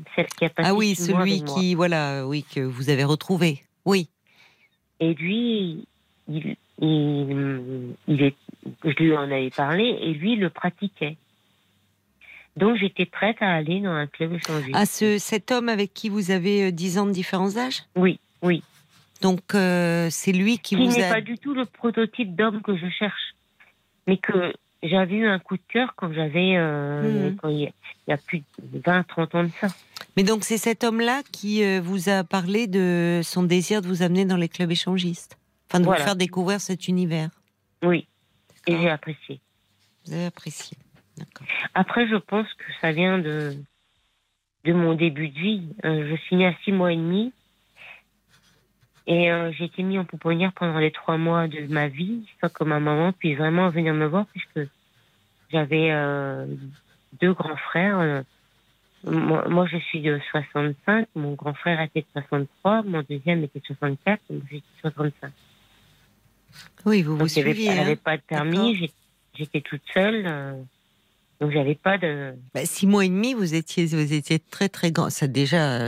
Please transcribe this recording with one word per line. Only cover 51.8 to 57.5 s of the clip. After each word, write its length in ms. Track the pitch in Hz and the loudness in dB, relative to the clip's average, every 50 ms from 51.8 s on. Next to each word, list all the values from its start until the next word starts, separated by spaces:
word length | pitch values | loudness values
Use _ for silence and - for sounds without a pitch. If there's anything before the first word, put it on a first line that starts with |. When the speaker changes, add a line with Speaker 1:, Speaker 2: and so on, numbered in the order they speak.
| 147 143 | 0 -2
Speaker 1:
vie, 360 | 131 147 180 196 233 233 214 - - - | -2 -4 -4 -4 -4 -6 -8 -12 -8 -4
sans 100 | 175 165 | -4 -4
que 120 | - - 151 | -2 -2 0
ma 140 | 156 151 147 | 0 0 2
maman 340 | 151 151 147 151 170 185 | 2 2 2 2 2 2
puisse 260 | 185 - - 160 143 139 | 0 0 -2 -2 0 0
vraiment 320 | 156 160 165 175 185 180 | 0 2 4 4 2 2
venir 240 | 156 170 165 160 156 | 2 2 0 2 2
me 120 | 156 156 | 2 0
voir, 200 | 147 165 202 214 | 2 0 0 -2
puisque 420 | - - 180 - _ - 156 143 143 _ _ _ _ _ _ _ _ _ _ _ _ _ _ _ - | -2 -8 -16 -14 _ -6 -6 -6 -6 _ _ _ _ _ _ _ _ _ _ _ _ _ _ _ -2
j'avais, 400 | 165 160 151 131 160 156 160 160 | -2 -2 0 2 2 2 2 2
euh, 540 | 156 147 143 143 143 143 139 135 135 135 135 139 143 135 135 135 143 - _ _ _ _ _ _ - - | 2 2 0 0 -2 -2 -4 -4 -6 -6 -6 -8 -10 -10 -12 -16 -18 -20 _ _ _ _ _ _ -4 0
deux 120 | 180 185 | 2 2
grands 240 | 180 - 165 160 | 2 0 -2 -6